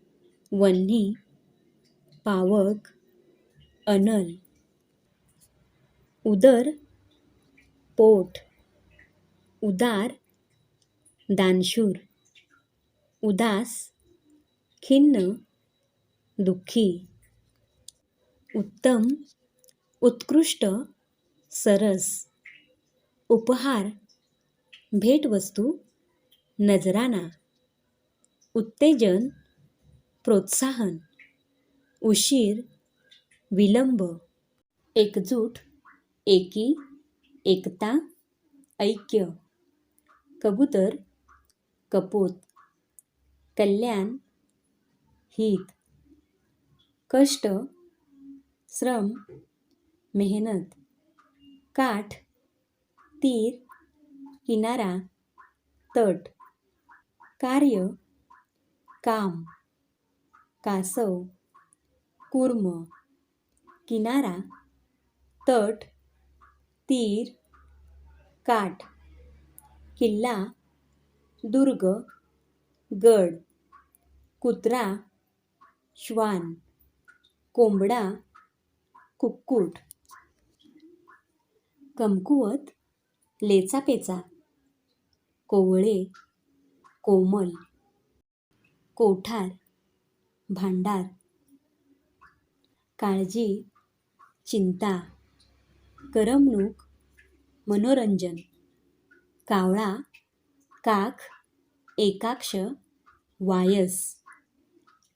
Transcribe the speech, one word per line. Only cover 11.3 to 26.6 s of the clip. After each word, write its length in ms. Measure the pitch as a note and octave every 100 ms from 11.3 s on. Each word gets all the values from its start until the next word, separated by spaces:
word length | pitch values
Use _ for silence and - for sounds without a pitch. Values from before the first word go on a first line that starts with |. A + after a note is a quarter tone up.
| F#3+
दानशूर. 600 | F#3+ F#3 F3+ - G#3+ F3+ - _ _ _ _ _ _ _ _ _ _ -
उदास, 720 | G#3+ F#3+ A3+ G3 A#3+ - - _ _ _ _ _ _ _ _ _
खिन्न, 500 | - C4+ D4 B3 F#3 A3 _ _ _ _ _ _ _ _ _ -
दुःखी. 680 | F#3+ F#3 - A#3+ G#3 F3 - _ _ _ _ _ _ _ - - _ _ _ _ _ A3
उत्तम, 460 | G3+ - C4 B3 A3+ D4+ - _ _ _ _ _ _ -
उत्कृष्ट, 640 | B3 A#3+ - D4 E4 - G#3 G3+ C#4+ _ _ _ _ _ _
सरस. 760 | - A3+ G3 G#3+ F#3+ - - - _ - - _ _ _ _ _ _ -
उपहार, 580 | A#3 A3+ B3 C4 A#3+ G3 G#3+ _ _ _ _ _ _ _ - - G#3
भेटवस्तू, 760 | G#3 D4 D4+ G3+ - - A#3 F4 _ _ _ _ _ _ _ -